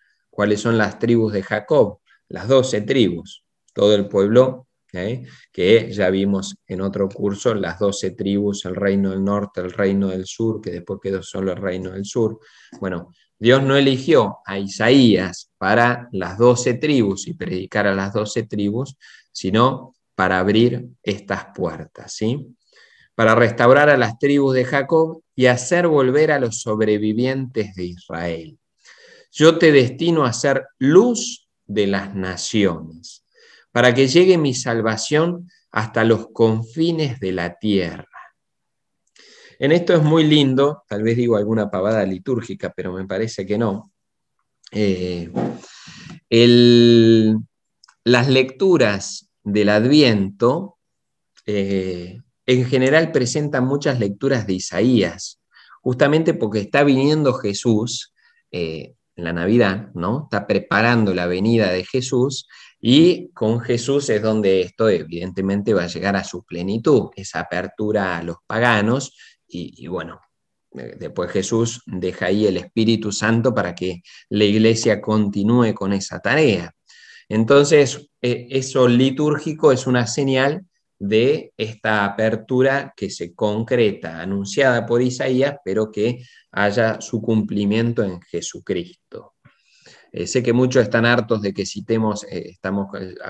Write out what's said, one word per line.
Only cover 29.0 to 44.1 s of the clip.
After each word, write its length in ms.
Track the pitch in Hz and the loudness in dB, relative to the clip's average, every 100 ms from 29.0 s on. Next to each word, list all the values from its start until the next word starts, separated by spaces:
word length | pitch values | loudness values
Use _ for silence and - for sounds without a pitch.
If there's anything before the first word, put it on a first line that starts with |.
| - - _ | -20 -20 _
"Yo 260 | - 156 160 | 6 6 8
te 140 | 160 | 6
destino 540 | 143 123 123 170 160 | 6 4 0 0 2
a 80 | 123 | 0
ser 340 | - 143 131 - - | 0 -2 -2 -6 -4
luz 680 | 135 175 247 226 - - _ _ | 4 6 6 -2 -6 -12 _ _
de 220 | - 104 98 | -6 -2 0
las 300 | 98 98 95 | -2 -4 -8
naciones, 1080 | 92 90 - 110 95 80 80 82 - - _ _ _ _ _ | -8 -8 -4 0 0 -2 -12 -18 -20 -20 _ _ _ _ _
para 220 | 120 123 | 2 4
que 140 | 123 131 | 4 4
llegue 280 | 165 185 175 | 6 6 4
mi 160 | 143 | 2
salvación 960 | 123 127 113 113 110 - 151 170 175 - _ _ | -2 -4 -2 -2 -4 -2 0 0 -4 -14 _ _
hasta 320 | - 113 113 | -6 -4 0
los 240 | 113 110 - | 2 2 -2
confines 880 | - 113 110 - 165 170 160 143 113 | 0 0 0 -6 -4 -2 -2 -4 -4
de 100 | 95 | -6
la 240 | 92 87 | -4 -6
tierra". 540 | - 107 98 85 80 - - - _ _ _ _ _ _ _ _ _ _ - - - | -6 -2 -2 -2 -10 -18 -20 -20 _ _ _ _ _ _ _ _ _ _ -20 -20 -4
En 100 | 139 | 0
esto 240 | 170 175 | 2 4
es 80 | 170 | 2
muy 220 | 151 165 | 4 4
lindo, 580 | 151 151 135 131 143 151 - | 4 4 4 2 0 -2 -8
tal 160 | 104 | -4
vez 120 | 110 117 | -2 0
digo 200 | 120 107 | 2 0
alguna 340 | 104 113 101 | 0 -2 -2
pavada 340 | 92 104 110 | -2 0 0
litúrgica, 680 | 98 92 135 117 - 98 87 | -2 -4 -4 -6 -6 -10 -10
pero 180 | - 90 | -8 -10
me 140 | 92 95 | -8 -6
parece 400 | 98 110 - 95 | -6 -6 -8 -4
que 100 | 104 | -2
no. 360 | 110 104 - _ _ | -2 -4 -10 _ _